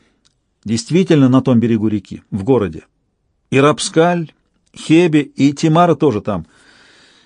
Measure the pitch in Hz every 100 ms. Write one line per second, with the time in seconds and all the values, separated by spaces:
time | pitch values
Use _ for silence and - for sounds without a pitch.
0 | _ _ _ _ _ _ 98 113 - 160
1 | 190 156 131 131 135 120 117 113 107 104
2 | - 92 - 101 95 123 98 78 - _
3 | _ _ _ _ - 131 143 147 - 156
4 | 170 175 160 _ _ _ _ - - 160
5 | 175 151 139 - 139 143 160 160 175 156
6 | 151 107 98 95 78 _ _ _ _ _
7 | _ _